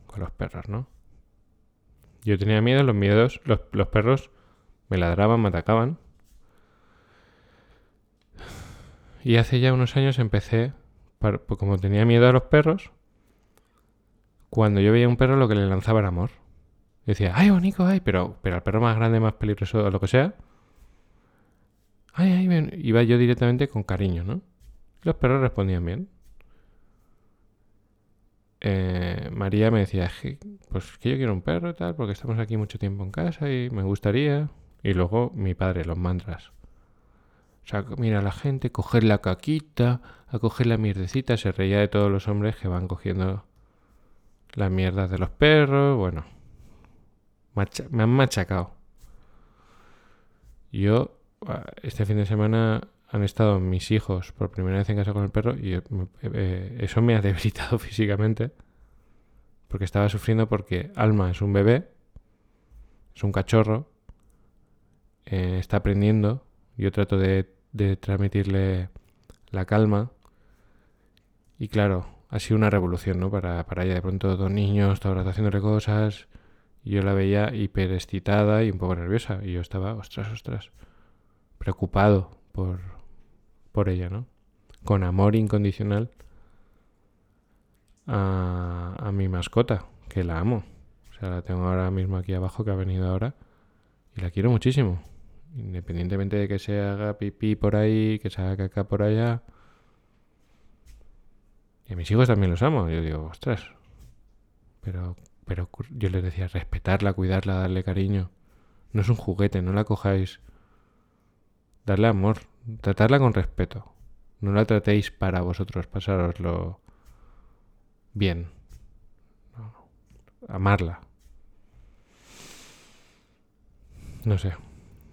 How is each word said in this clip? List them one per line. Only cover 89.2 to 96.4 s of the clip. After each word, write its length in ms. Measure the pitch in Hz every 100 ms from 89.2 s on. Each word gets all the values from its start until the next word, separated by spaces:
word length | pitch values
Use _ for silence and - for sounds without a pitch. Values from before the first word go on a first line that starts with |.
| 95
mascota, 580 | 90 87 - 123 123 - - -
que 160 | 101
la 140 | 87 82
amo. 260 | 98 117 - - - _ -
O 80 | -
sea, 120 | 95
la 120 | 90
tengo 240 | 87 90 90
ahora 240 | 92 92
mismo 260 | 95 92 95
aquí 160 | 90
abajo, 300 | 92 92 -
que 60 | 104
ha 60 | 95
venido 320 | 95 92 92
ahora, 260 | 92 113 - - _ _ _ _ _ _ -
y 40 |
la 100 | 90
quiero 200 | - 117
muchísimo. 520 | 117 131 131 110 87 - - - - - 147
Independientemente 800 | 107 90 87 85 90 98 98
de 120 | 104